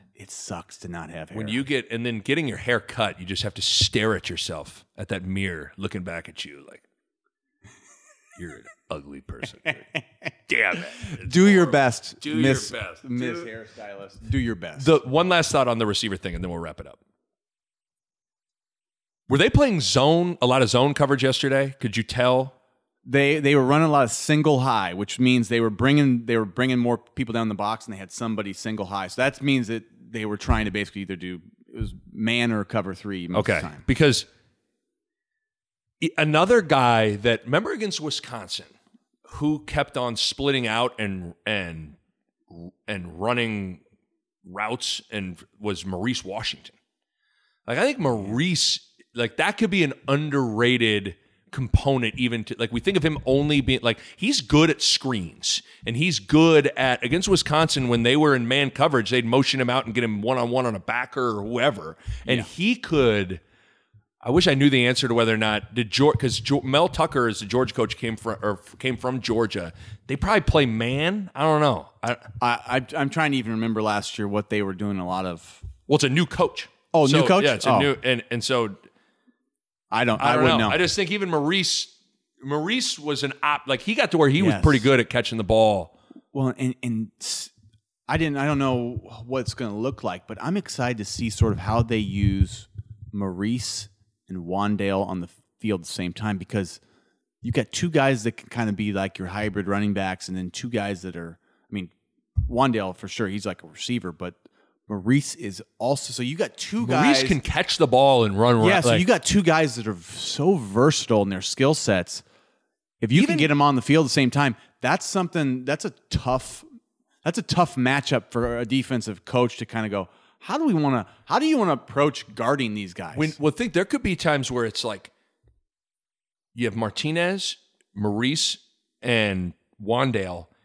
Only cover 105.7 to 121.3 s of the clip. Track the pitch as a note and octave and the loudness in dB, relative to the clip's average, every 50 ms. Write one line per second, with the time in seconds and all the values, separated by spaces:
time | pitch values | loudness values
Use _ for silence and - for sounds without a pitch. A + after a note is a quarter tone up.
105.7 | _ - A2 B2+ C#3+ C3+ - - A#2 B2 B2 B2+ D#3 F3 F#3 - - - - - | _ -6 -2 -2 -2 -2 -4 -8 -8 -6 -6 -4 -2 -4 -4 -4 -6 -10 -10 -6
106.7 | G3+ A3+ A#3+ A#2+ - D3+ - C#3 C#3 C3+ C3 B2+ F3 C3+ - - - D#3+ F#3 - | -4 -4 -2 0 2 2 4 4 4 4 4 2 0 0 0 -2 -2 -2 0 0
107.7 | - - D#3+ A#2+ B2 B2+ C#3 C#3 C3+ A#2+ A2+ G#2 G2 G2+ A#2 B2 A#2+ A2+ A2 F#3 | 0 2 2 4 6 6 6 6 6 6 4 4 4 4 4 6 6 6 6 6
108.7 | G3 F3+ C3+ A#2+ A2+ E3+ F3+ G#3 A3+ E3+ - - - G#3 E3+ E3 D#3 D#3+ D#3+ C#3 | 6 6 4 4 4 4 4 4 4 2 2 2 2 4 4 4 4 4 2 2
109.7 | A2+ A#2+ G#2 A2 G2 E2+ E2+ - - - - - - - C#3+ F#3 G3+ D3 A2 G2 | -2 -4 -6 -6 -6 -8 -10 -16 -12 -10 -8 -8 -4 0 2 2 2 2 0 -2
110.7 | G2 A2+ C3 D#3 D3 - - - A#2 G#2 G2+ G2 F#2+ F#2 - - - - C3+ C#3+ | 2 4 4 4 4 2 0 2 2 2 2 2 -2 -6 -6 -6 -2 2 2 2
111.7 | D#3 - - - G2 F2+ F2 - - - - _ _ _ _ _ _ _ _ _ | 2 2 2 0 0 0 0 -4 -10 -16 -16 _ _ _ _ _ _ _ _ _
112.7 | _ _ _ _ _ - A#2 G#2+ B2+ F3+ C4+ D#4 E4+ - D3+ D3+ D3 C#3+ C#3+ C#3+ | _ _ _ _ _ -4 0 4 4 4 4 4 2 2 2 2 4 4 4 4
113.7 | C#3 B2 - - C#3+ D#3+ C#3+ B2 - C#3+ C3+ B2 - C#3+ C#3+ C3 G#2+ - _ _ | 4 2 2 4 4 4 4 4 2 2 2 2 2 2 0 0 0 -4 _ _
114.7 | _ _ - B2 E3+ - - - - F#3+ F3+ E3+ - E3+ D3 C3 B2+ B2+ B2+ C3+ | _ _ -2 0 0 0 -2 -4 -2 -2 -2 -2 -2 -2 -2 -2 -2 -4 -4 -4
115.7 | D3+ D#3 - C#3+ - _ _ - - C#3+ - B2+ C3 C3 - - - - - - | -6 -4 -6 -10 -12 _ _ -6 -6 -4 -2 0 -2 -2 -2 -6 -16 -18 -20 -20
116.7 | C4 - _ _ _ _ _ _ _ _ - F#3+ F3 - - - - F#3 E3+ - | -20 -20 _ _ _ _ _ _ _ _ -6 -4 -4 -4 -4 -2 2 2 2 2
117.7 | - C3 B2 B2+ C#3 C#3+ - - C#3 A2+ - - - A#2+ A#2+ A#2 A#2+ A#2+ B2 G#2+ | 2 0 0 2 2 0 0 0 -2 -2 -2 -2 -4 -4 -2 -2 -2 -4 -4 0
118.7 | C3 C3+ A#2+ - C3 A#2 - A2 G2 - - - - B2 B2 A#2 - - A#2 - | 0 0 0 0 -4 -4 -4 -6 -10 -12 -8 -2 2 2 2 2 0 -6 -10 -8
119.7 | - A2+ A2 G2+ G2+ G2 F#2 - _ _ _ _ _ _ - - A3+ D4+ E4 C#4+ | -6 -6 -6 -4 -4 -4 -6 -6 _ _ _ _ _ _ -8 -4 -2 0 2 2
120.7 | F3+ D#3 D3 C#3 C3 A#2 - - - _ _ - | 2 2 2 2 0 0 -2 -4 -12 _ _ 0